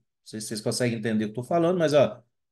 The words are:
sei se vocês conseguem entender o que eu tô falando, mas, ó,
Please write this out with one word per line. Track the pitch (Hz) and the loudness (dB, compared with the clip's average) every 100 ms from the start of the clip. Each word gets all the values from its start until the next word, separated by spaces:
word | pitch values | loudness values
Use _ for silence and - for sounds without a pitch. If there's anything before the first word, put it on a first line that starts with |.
| _ _ | _ _
sei | - - | -16 -12
se | - | -8
vocês | 107 | -6
conseguem | 123 117 123 113 | -4 -2 -2 -2
entender | 113 107 107 | -2 -2 -2
o | |
que | 123 | -6
eu | |
tô | |
falando, | 123 143 165 185 | -2 0 2 2
mas, | 151 | 4
ó, | 143 123 - _ _ _ | 4 4 0 _ _ _